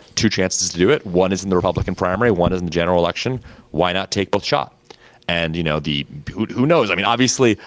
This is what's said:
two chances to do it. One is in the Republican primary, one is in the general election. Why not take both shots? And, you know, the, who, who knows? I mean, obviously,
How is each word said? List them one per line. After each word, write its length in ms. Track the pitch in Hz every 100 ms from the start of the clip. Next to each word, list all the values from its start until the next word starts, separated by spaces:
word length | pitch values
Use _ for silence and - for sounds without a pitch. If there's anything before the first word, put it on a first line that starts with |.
| -
two 140 | - 110
chances 400 | - 92 - 87
to 80 | 85
do 120 | 92
it. 140 | 151
One 280 | 101 90 92
is 100 | 95
in 80 | 98
the 60 | 90
Republican 400 | 92 85 90 92
primary, 340 | 90 95 120
one 220 | 92 87
is 80 | 92
in 60 | 87
the 40 |
general 280 | 85 85 90
election. 420 | 85 - 120 127 - - -
Why 200 | 76 90
not 180 | 90 95
take 200 | 101 95
both 140 | 101
shots? 300 | - 143 - _ _ - - - -
And, 300 | 85 82 82
you 60 |
know, 180 | 80 76
the, 260 | 76 73 71 73 -
who, 120 | 95 110
who 200 | 117 135
knows? 240 | 165 110
I 40 |
mean, 120 | 90 101
obviously, 520 | 117 127 - 123 101